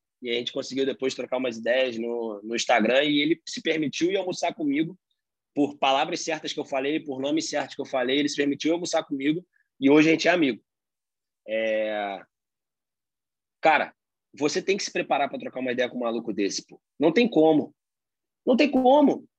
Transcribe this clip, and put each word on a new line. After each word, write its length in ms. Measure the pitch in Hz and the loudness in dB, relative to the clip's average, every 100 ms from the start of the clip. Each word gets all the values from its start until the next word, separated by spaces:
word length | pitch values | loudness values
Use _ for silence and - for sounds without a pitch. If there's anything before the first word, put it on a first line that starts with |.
| _ - | _ -12
e 80 | 120 | -6
a 60 | |
gente 180 | 120 123 | -4 -4
conseguiu 320 | 139 127 131 | -8 -6 -4
depois 300 | 135 - 131 | -2 -2 -4
trocar 240 | - 120 127 | -4 -4 -4
umas 180 | 127 113 | -4 -4
ideias 400 | 113 131 131 113 | -2 0 0 -2
no, 460 | 117 117 113 101 | -6 -6 -6 -8
no 120 | 107 | -6
Instagram, 500 | 117 - 120 110 131 | -4 2 2 4 2
e 180 | 151 147 | 2 2
ele 180 | 147 165 - | 2 -2 -4
se 140 | - | -6
permitiu 480 | 160 156 147 - 175 | -2 -2 -2 0 0
ir 80 | 190 | 0
almoçar 340 | 180 - 170 | -2 -4 -4
comigo, 460 | - 147 143 165 185 _ _ _ _ _ | -2 -2 -2 -2 -6 _ _ _ _ _
por 240 | 147 143 143 | -2 -2 0
palavras 420 | 139 135 165 170 | 2 2 0 -4
certas 320 | - 156 156 | -6 -6 -6
que 80 | 160 | -8
eu 40 | 135 | -4
falei, 340 | 135 139 156 | -4 -2 -4
por 180 | 151 131 | -4 -6
nomes 300 | 139 156 - | -2 -2 -2
certos 260 | 143 135 | -4 -6
que 60 | - | -10
eu 60 | 135 | -6
falei, 320 | 131 123 143 | -2 0 0
ele 100 | 147 | 0
se 80 | 143 | 0
permitiu 380 | 143 139 151 | -2 0 -2
almoçar 280 | 170 175 160 | -2 -2 -4
comigo, 400 | - 139 139 160 - _ _ - | -4 -4 -2 -2 -6 _ _ 0
e 80 | 135 | 4
hoje 220 | 151 156 | 6 6
a 20 | |
gente 160 | 156 160 | 4 2
é 20 | |
amigo. 320 | 175 139 101 _ _ _ _ _ _ _ _ - | 2 2 -2 _ _ _ _ _ _ _ _ -6
É... 760 | 110 110 107 107 104 101 92 - _ _ _ _ _ _ _ _ _ _ _ _ _ | -2 -2 -2 -2 -4 -6 -8 -14 _ _ _ _ _ _ _ _ _ _ _ _ _
Cara, 320 | 160 143 - - _ _ _ | 2 2 0 -10 _ _ _
você 260 | - 143 - | -4 -2 -2
tem 160 | - 196 | -2 -2
que 60 | |
se 100 | - | -2
preparar 380 | 208 151 143 139 | -6 -2 -2 -2
pra 80 | 139 | -6
trocar 220 | 127 127 | -10 -6
uma 120 | 127 | -4
ideia 160 | 123 120 | -2 -2
com 80 | 123 | -2
um 40 | |
maluco 340 | 117 117 117 | -4 -4 -4
desse, 320 | 101 98 - - | -2 -2 -2 -12
pô. 120 | - _ - | -20 _ 0
Não 100 | 156 | 2
tem 160 | 165 240 | 4 2
como. 480 | 160 160 151 113 _ _ _ _ _ _ _ | 4 4 4 0 _ _ _ _ _ _ _
Não 120 | - 240 | 0 2
tem 140 | 294 | 2
como. 560 | 262 254 285 269 127 - | 4 4 6 6 2 -6